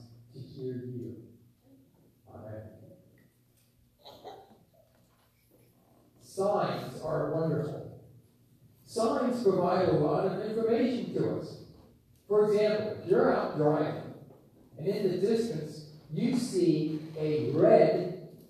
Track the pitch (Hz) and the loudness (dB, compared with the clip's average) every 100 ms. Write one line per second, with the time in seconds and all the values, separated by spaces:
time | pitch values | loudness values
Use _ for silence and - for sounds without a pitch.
0 | - - - - - 139 127 123 123 123 | -20 -20 -20 -18 -18 -10 -8 -8 -10 -10
1 | - - - - _ _ _ - _ _ | -10 -14 -20 -20 _ _ _ -20 _ _
2 | _ _ - - 107 107 - - - - | _ _ -20 -18 -14 -14 -14 -20 -20 -20
3 | _ _ _ _ _ _ _ _ _ _ | _ _ _ _ _ _ _ _ _ _
4 | - - - - - - _ _ _ _ | -20 -20 -18 -18 -20 -20 _ _ _ _
5 | _ _ _ _ _ _ _ _ _ _ | _ _ _ _ _ _ _ _ _ _
6 | _ _ - - 196 180 160 - 135 - | _ _ -14 -4 0 0 -2 -4 -8 -8
7 | 156 151 147 160 160 - - - - - | -4 -4 -2 -2 -2 -2 -4 -8 -12 -16
8 | - - _ _ _ _ _ _ - - | -20 -20 _ _ _ _ _ _ -10 -2
9 | 226 - 240 - 196 180 180 185 170 151 | 0 0 0 2 2 2 2 2 4 4
10 | 147 - 190 - 214 220 226 233 247 - | 2 2 0 -2 -4 0 2 4 2 0
11 | 180 180 165 - - - - - - _ | -4 -2 -2 -2 -8 -14 -20 -20 -20 _
12 | _ _ - 208 208 208 208 208 - - | _ _ 0 2 4 4 2 0 -2 -6
13 | 170 - - - - 151 147 151 151 - | 2 4 4 2 0 0 2 2 0 -4
14 | - - - - - _ - - 175 - | -10 -16 -20 -20 -20 _ -20 -6 -4 0
15 | 185 - 226 226 - - - - - - | 0 0 2 0 0 -4 -8 -12 -16 -20
16 | - 175 240 247 - 185 165 156 156 151 | -10 -4 0 0 0 2 4 2 0 -4
17 | - 156 151 151 - 156 180 - - - | -8 -6 -2 -2 0 4 6 8 6 4
18 | - - - - | -2 -8 -14 -20